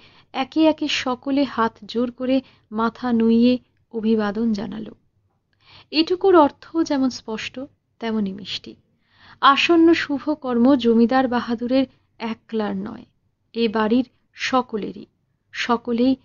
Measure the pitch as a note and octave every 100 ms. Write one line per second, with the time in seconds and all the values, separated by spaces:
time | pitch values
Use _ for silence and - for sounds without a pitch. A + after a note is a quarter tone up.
0 | - _ _ B3+ C4+ D#4 D#4 D#4 D4+ -
1 | B3+ B3 C#4 C4+ B3+ - A3+ - G3+ A3+
2 | B3 A#3+ B3+ C4+ - _ _ G#3+ A3+ -
3 | B3 A3+ A3+ A3+ A#3+ B3+ - _ _ A#3
4 | A3 A3 G#3 G#3 A#3 G3+ - G#3+ A3 -
5 | _ _ _ _ _ _ _ - _ D4
6 | E4 F4+ G4 F4+ C#4+ - - E4 D#4 C#4+
7 | C4 - - A3 - B3+ C#4+ _ _ _
8 | A3+ A3 G3 G3 F#3 - - - _ _
9 | _ _ - - C4+ C#4 - E4+ E4 E4
10 | - C#4 D4 D4 B3+ A#3+ B3 C#4+ A#3 A3+
11 | A#3 C4 C4 A#3+ A3+ A#3 A#3+ C4 C4 _
12 | _ _ A3+ A3+ _ A3 G#3 F#3+ - -
13 | - _ _ _ _ A3+ A#3 A3 G#3+ B3
14 | B3 _ _ - - B3+ B3 G#3+ E3 -
15 | - _ _ _ _ - - A#3 A#3+ A#3
16 | B3+ C4